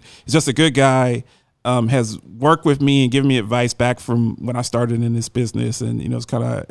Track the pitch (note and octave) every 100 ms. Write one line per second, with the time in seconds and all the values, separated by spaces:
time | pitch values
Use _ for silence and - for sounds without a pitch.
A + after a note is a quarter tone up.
0 | - - - D3+ C#3 B2 D#3+ C3 C3+ C3
1 | B2+ A#2+ - _ _ _ A#2+ B2 A#2 C3
2 | A2+ G#2+ - A2+ C#3+ D#3+ D#3 C#3+ C#3 C#3
3 | B2+ C3+ C#3 B2+ G#2 B2 A#2+ - A#2+ B2
4 | - A#2 A#2 - A#2 A#2+ A#2+ A#2 A#2+ A#2
5 | A#2 A#2 - B2 A#2 A#2 A#2 A#2 A#2 A#2
6 | A2+ A#2+ A#2 A#2 A#2+ A2+ -